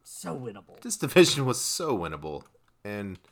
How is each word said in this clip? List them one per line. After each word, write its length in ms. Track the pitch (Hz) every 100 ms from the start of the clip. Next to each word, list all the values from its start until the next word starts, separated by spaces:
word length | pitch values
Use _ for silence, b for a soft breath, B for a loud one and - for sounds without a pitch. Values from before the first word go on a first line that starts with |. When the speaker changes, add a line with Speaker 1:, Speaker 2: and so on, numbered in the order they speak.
| -
Speaker 1:
So 280 | - 175 151
winnable. 420 | 120 101 - -
Speaker 2:
This 140 | 240 -
division 500 | 143 180 156 139 131
was 140 | 123
so 380 | - - 160 107
winnable, 460 | 82 76 76 69 - _ _ _
and 340 | 101 104 98 92 _